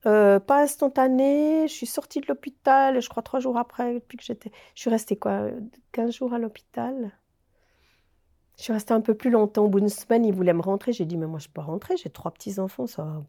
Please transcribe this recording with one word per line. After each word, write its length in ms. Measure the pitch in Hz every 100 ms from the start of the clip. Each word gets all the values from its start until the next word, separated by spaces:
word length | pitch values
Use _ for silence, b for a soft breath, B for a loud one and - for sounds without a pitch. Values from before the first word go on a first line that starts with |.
| 220
Euh, 340 | 214 202 196
pas 220 | - 277
instantané, 1040 | 294 - 277 269 262 254 269 285 302 311 311
je 40 |
suis 140 | - 240
sortie 340 | - - 285
de 60 | 285
l'hôpital, 760 | 269 277 - 277 269 269 254
je 80 | -
crois, 140 | -
trois 160 | - 269
jours 200 | 254 240
après, 360 | 240 - 247
depuis 220 | 240 - 240
que 80 |
j'étais... 260 | - 220 214 - b
Je 60 | b
suis 100 | 240
restée, 260 | 226 - 208
quoi, 320 | - 202 208 240 220 - _
quinze 200 | - 233
jours 200 | 226 254
à 40 | 240
l'hôpital. 760 | 226 - _ 240 240 262 214 - _ _ _ _ _ _ _ _ _ _ _ _ _ -
Je 60 |
suis 100 | -
restée 220 | 214 -
un 80 | 226
peu 100 | 220
plus 160 | 214 254
longtemps. 340 | 233 214 214
Au 40 | 208
bout 120 | 196
d'une 100 | 208
semaine, 340 | - - 233
ils 80 | 220
voulaient 200 | 190 180
me 80 | 170
rentrer. 280 | 185 196 -
J'ai 100 | 233
dit, « 120 | 165 170
Mais 80 | 160
moi, 120 | 160
je 100 | -
peux 40 |
pas 100 | 160
rentrer, 360 | 151 180 - 370
j'ai 100 | 156
trois 220 | - -
petits-enfants, 560 | - 208 196 190 - 240
ça 180 | -
va 180 | 156 156